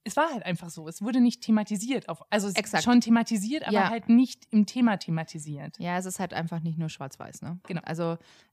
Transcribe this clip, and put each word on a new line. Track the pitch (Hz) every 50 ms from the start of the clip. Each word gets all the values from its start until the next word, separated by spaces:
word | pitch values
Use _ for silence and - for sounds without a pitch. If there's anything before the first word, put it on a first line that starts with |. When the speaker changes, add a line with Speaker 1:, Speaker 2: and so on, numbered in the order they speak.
| _
Speaker 1:
es | 220 -
war | 285 311 330
halt | 277 214 -
einfach | 185 175 - 175 170
so. | - 160 156
Es | 160 170 - 202
wurde | 247 240 262
nicht | 240 240 - - -
thematisiert. | - 220 214 208 - 214 180 220 247 269 202 - -
Auf, | 165 - - _
also | 208 214 190
es | 202 175
Speaker 2:
Exakt. | 220 208 - - 160 -
Speaker 1:
schon | 233 247 240
thematisiert, | - 226 226 233 226 - 233 196 196 226 294 311 -
aber | - 208
Speaker 2:
Ja. | 202 190 170
Speaker 1:
halt | 226 226 - -
nicht | 233 240 262 - - - - _
im | 226 214 202
Thema | - - 254 247 233 202
thematisiert. | 175 - - 165 160 160 - - 160 147 151 147 143 147 151 -
Speaker 2:
Ja, | - 175 175 175 185
es | 185
ist | 185 - -
halt | 190 175 -
einfach | 160 165 165 170 165
nicht | 160 165 156 165
nur | 160 151
schwarz-weiß, | - - 139 139 - - - - - - -
ne? | 143 170 185 -
Speaker 1:
Genau. | - 185 151 -
Speaker 2:
Also, | - 160 165 170 165 165 165 - - - _ _ _